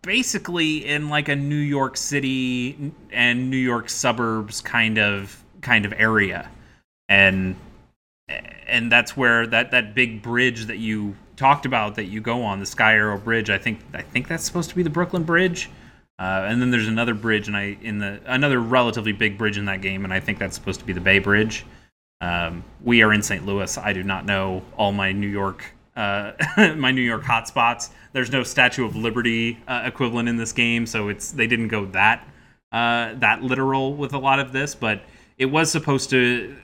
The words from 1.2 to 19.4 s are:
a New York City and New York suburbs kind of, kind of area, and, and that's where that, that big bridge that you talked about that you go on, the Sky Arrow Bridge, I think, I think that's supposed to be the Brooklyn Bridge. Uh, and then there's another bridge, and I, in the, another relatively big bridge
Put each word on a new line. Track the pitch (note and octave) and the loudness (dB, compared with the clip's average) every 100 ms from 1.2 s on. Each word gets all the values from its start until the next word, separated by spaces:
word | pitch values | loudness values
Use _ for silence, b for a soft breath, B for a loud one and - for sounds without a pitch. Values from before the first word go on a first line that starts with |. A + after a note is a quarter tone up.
| D3 | 0
a | C#3 | -2
New | C#3 D3 | 0 0
York | D3 C#3+ C3 - | 0 0 0 -2
City | - C#3+ C3+ C3 B2+ B2 B2 D3 C#3+ - - | -4 -2 0 0 0 -2 -4 -6 -10 -10 -6
and | A#2+ B2 A#2+ B2+ | 2 4 4 0
New | C3 | 0
York | B2+ A#2+ A2 | 0 0 -4
suburbs | - B2+ A#2 A#2 A2 G#2 - | -2 0 0 0 -2 -4 -10
kind | - A#2+ A2+ A2 | -2 2 4 4
of, | G#2 G2+ G2+ - - - | 2 0 -6 -14 -20 -14
kind | - A#2 G2+ | 2 2 2
of | G#2 | 2
area, | A2 A2 G2 F2 - - b b _ _ - | 2 4 2 -2 -10 -18 b b _ _ 4
and, | G2 G2 F#2+ F#2 F2+ - - _ _ _ _ - C#2 - - - | 6 8 6 -2 -4 -14 -20 _ _ _ _ -12 -12 -12 -18 -2
and | A#2+ A#2 | -2 4
that's | A#2+ A#2+ - | 2 2 2
where | B2 A#2 A2+ | 4 4 4
that, | A#2 B2 | 2 2
that | B2+ G#2+ A2 | 0 0 0
big | B2 A2 | 0 -2
bridge | A#2 A#2+ B2+ A2+ A2 | -4 2 2 0 -10
that | G#2 | -6
you | A2+ G#2+ G#2 G2 - - | -4 -2 -4 -8 -18 0
talked | C3+ C#3+ C3 | 2 4 2
about | B2 G#2 G#2 | 0 -2 -4
that | F#2+ | -8
you | G#2+ | -6
go | A2+ A#2+ | -4 -2
on, | A2+ G2 | -2 -4
the | G2 | -6
Sky | - A2 | 2 6
Arrow | A2 G#2+ G2+ | 6 4 0
Bridge, | A2+ A2+ G#2+ | -2 -2 0
I | G2 | -2
think, | A#2+ G#2+ - | -2 -6 -10
I | - | -14
think | - B2 C3+ | -6 -6 -4
that's | E3 | -6
supposed | - F3 E3+ | -4 -4 -4
to | F3+ | -2
be | |
the | E3+ | -2
Brooklyn | D#3 F3 F3+ | 0 -2 -2
Bridge. | E3 E3+ F#3 F3 - B B B B - | 0 2 2 -2 -10 B B B B -8
Uh, | F#2 F#2+ F#2+ | -2 -2 0
and | A#2+ | 0
then | B2 | 2
there's | B2 A2 | 2 2
another | A2+ A#2+ | 0 0
bridge, | G#2+ A2+ G#2+ G#2 | 0 0 0 0
and | G#2 | -4
I, | G2+ G2+ | -4 -6
in | A2+ G#2 | -6 -4
the, | G2+ G2+ - | -4 -8 -4
another | B2+ C#3+ C3 | 0 2 2
relatively | A2+ B2+ A#2+ A2+ A2 | 2 2 4 0 -2
big | G2+ A2 | 0 -2
bridge | G2+ | 0